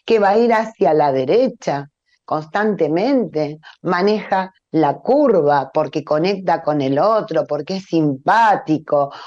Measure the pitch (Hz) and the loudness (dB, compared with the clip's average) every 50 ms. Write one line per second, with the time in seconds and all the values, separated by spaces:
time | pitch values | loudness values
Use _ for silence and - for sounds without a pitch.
0 | - - 226 220 202 190 202 226 233 240 220 220 226 226 - - 196 175 156 156 | -4 0 0 2 2 2 2 2 2 2 2 0 -2 -4 -4 0 0 2 2 2
1 | 147 143 131 135 127 135 180 233 262 233 - - - 175 147 139 143 143 _ _ | 2 2 0 0 0 2 2 2 2 0 -2 -6 -6 -6 -6 -6 -8 -12 _ _
2 | _ _ _ _ _ - 143 156 156 156 - 202 214 220 202 165 165 147 160 175 | _ _ _ _ _ -6 -6 -6 -6 -4 -4 -2 -2 0 0 0 0 0 0 0
3 | 208 269 285 254 214 160 156 156 151 147 156 156 - - - _ - 160 180 175 | 0 0 0 0 0 -2 -4 -4 -4 -4 -6 -12 -16 -20 -18 _ -4 -4 -2 0
4 | 190 208 214 208 - - 196 190 185 185 _ _ _ _ - 160 156 143 139 - | 2 0 0 0 -2 -2 -2 -2 -4 -4 _ _ _ _ 0 0 2 2 0 -2
5 | - - 254 302 294 262 208 170 147 143 143 143 135 - - 208 202 202 - 156 | 0 0 2 4 4 4 4 4 4 4 2 2 0 -2 -2 -2 -2 -2 -4 -6
6 | 147 - 151 156 165 190 202 190 185 175 170 165 - 151 151 147 135 135 139 143 | -4 -2 -2 0 0 0 -2 -2 -2 -2 -2 -2 -2 -2 -2 -2 0 0 0 0
7 | 170 214 226 214 185 - 160 156 143 - 147 147 147 - 190 190 190 - 170 165 | 2 2 2 0 -2 -2 -4 -4 -4 -4 -4 -6 -6 -6 -8 -8 -6 -2 -2 0
8 | 156 147 135 131 - - 196 226 233 214 190 - - - 156 147 156 - 151 147 | 0 0 -2 -2 0 0 2 4 4 4 2 2 0 -2 -4 -2 -2 -2 -2 0
9 | 139 143 - - - | 0 -2 -6 -12 -18